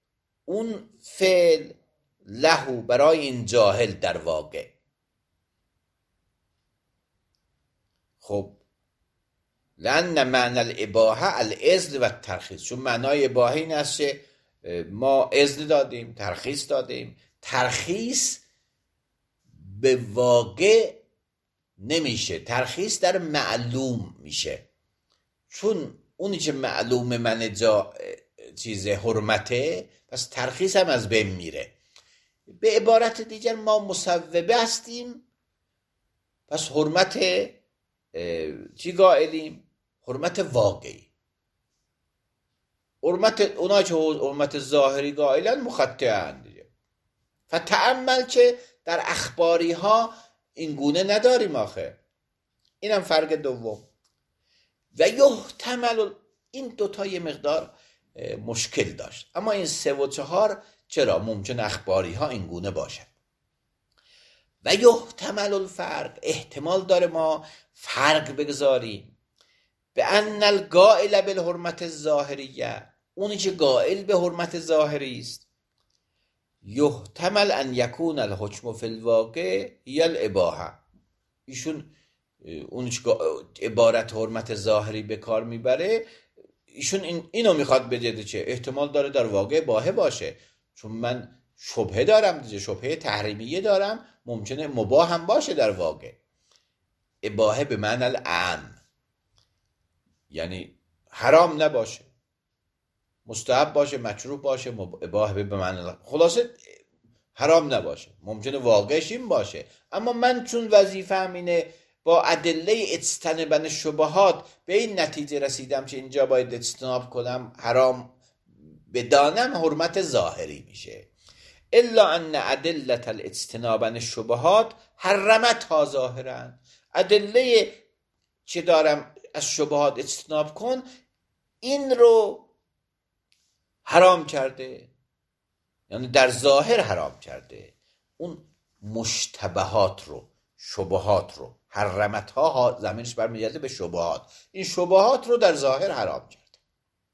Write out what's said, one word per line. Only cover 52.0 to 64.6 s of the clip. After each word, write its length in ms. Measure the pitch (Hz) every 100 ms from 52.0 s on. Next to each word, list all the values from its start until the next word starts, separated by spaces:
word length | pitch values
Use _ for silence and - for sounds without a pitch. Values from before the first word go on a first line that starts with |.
| _ _ _ _ _ _ _ _
اینم 220 | 202 208
فرق 300 | 180 160 156
دوم. 560 | 156 147 123 113 107 - _ _ _ _ _ _ _ _ _ _ -
و 100 | -
یحتمل، 1000 | 240 277 233 - - - 247 240 226 202 - _ _ _
این 180 | 262 262
دوتا 380 | 233 202 - 196
یه 140 | 185
مقدار، 540 | 165 147 143 156 - _ _ _ _ -
اه، 200 | - 107
مشکل 560 | 110 120 - - 101
داشت، 380 | 78 - - -
اما 180 | - 214
این 140 | 208 165
سه 260 | - -
و 140 | 139 139
چهار 560 | 143 139 175 214 196 - _ _
چرا 300 | - 127 85
ممکن 420 | 110 107 98 123
اخباری 540 | 107 - - 95 90
ها 140 | 92 147
این 180 | 123 92
گونه 240 | 87 98
باشد. 360 | 90 67 - - _ _ _ _ _ _ _ _ _ _ _ _ _ _ _